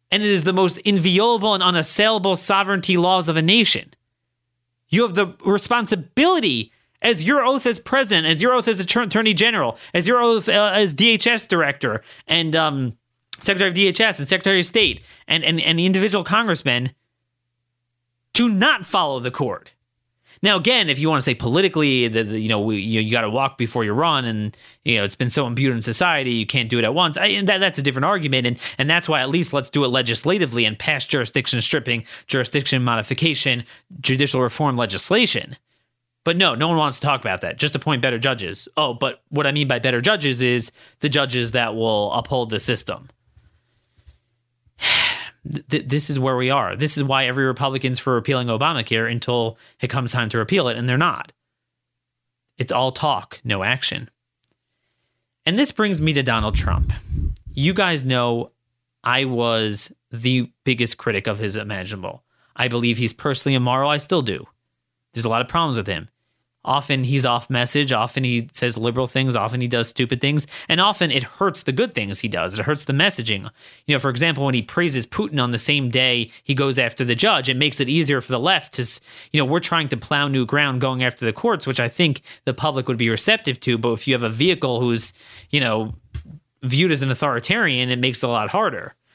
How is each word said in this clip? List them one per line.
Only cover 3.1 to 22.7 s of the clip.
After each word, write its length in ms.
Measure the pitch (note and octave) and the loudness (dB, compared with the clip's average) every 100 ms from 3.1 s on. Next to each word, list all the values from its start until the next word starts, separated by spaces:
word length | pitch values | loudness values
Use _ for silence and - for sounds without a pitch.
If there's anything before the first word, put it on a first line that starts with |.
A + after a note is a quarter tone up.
| F#3 E3 | 2 2
of 80 | D#3+ | 2
a 60 | |
nation, 500 | D#3+ A3 G#3 - - _ _ _ _ _ _ _ _ _ _ | 4 4 4 0 -4 _ _ _ _ _ _ _ _ _ _
you 140 | F3+ | 0
have 120 | A#3 | 2
the 200 | F3 F#3+ - | 2 0 -2
responsibility 1300 | - G3+ - A#3+ G#3 G3 C#3+ - D#4+ F#4 A3 A#2+ A2 _ _ _ | 0 0 2 0 0 -2 -2 2 4 4 2 0 -4 _ _ _
as 220 | A3+ G3 | 0 2
your 200 | E3 C#4+ | 2 2
oath 220 | B3 C4+ B3 | 2 2 0
as 120 | A#3 | -2
president, 480 | - C4+ A#3 F#3 D#3+ | 0 0 2 2 2
as 140 | D#3+ | 2
your 140 | A#3 | 4
oath 140 | B3 A#3 | 2 2
as 160 | G3 | 0
attor-, 220 | F3+ A#3 A3+ | 0 0 2
attorney 280 | G#3 A3 | 2 2
general, 440 | F3+ A3 A3 B2 - - | 4 2 2 0 -4 -4
as 120 | F3 F3 | -2 2
your 140 | B3 | 4
oath, 280 | A#3+ A3+ G#3 | 4 2 2
uh, 220 | G#3 G#3 | 2 4
as 200 | G3 G3+ | 4 2
D 160 | C#3+ A3+ | 4 4
H 160 | A3 A#3 | 6 4
S 200 | A#3 - | 0 0
director, 560 | F3+ D3 C#3 C3 G#2+ - - - | 2 2 0 -2 -4 -8 -18 -2
and, 280 | E3 D#3+ | 0 2
um, 420 | D#3+ D#3 C#3 B2+ A2 _ _ _ - | 2 2 0 -4 -6 _ _ _ -6
secretary 280 | - F#3+ F#3+ | -2 0 0
of 60 | |
D 120 | F3 G3 | 4 2
H 140 | F3+ | 4
S 180 | A3+ D3+ | 0 0
and 100 | C#3 | 0
secretary 320 | F#3+ G3 F#3+ | 0 2 2
of 60 | F3 | 2
state, 360 | A3+ F#3+ G2+ - - - | 2 2 0 -10 -18 -4
and, 160 | E3 | -2
and, 160 | D3+ E3 | 0 0
and 180 | D3 E3 | 0 2
the 80 | F3+ | 2
individual 380 | F#3+ G3+ G3 | 2 2 0
congressman 720 | E3+ G#3 A#3 D3+ C#3 A#2+ B2+ - _ _ _ _ _ _ _ _ _ _ _ _ _ | 0 0 0 0 0 -2 -2 -8 _ _ _ _ _ _ _ _ _ _ _ _ _
to 140 | - A#3+ | -2 -2
not 360 | G3 B3+ B3+ | 0 0 0
follow 340 | F3+ G3+ D#3 C3 | -2 -2 -2 -4
the 120 | A#2+ | -6
court. 420 | - B2+ F#2 - _ _ _ _ _ _ _ | -4 -6 -6 -12 _ _ _ _ _ _ _
Now, 140 | G3 G3 | 0 2
again, 340 | F#3+ B3 F3+ | 2 2 2
if 80 | C3+ | 0
you 100 | D#3 | 2
wanna 140 | D3+ | 2
say 120 | C3+ | 0
politically 720 | A#2+ B2 D3 F#3+ D#3+ D3 B2+ A#2+ | -2 0 2 2 2 2 2 2
that, 160 | A2+ | 0
that, 140 | G#2+ A2 | -2 -2
you 100 | A2 | -2
know, 120 | G#2+ | 0
we, 160 | G#2+ | 0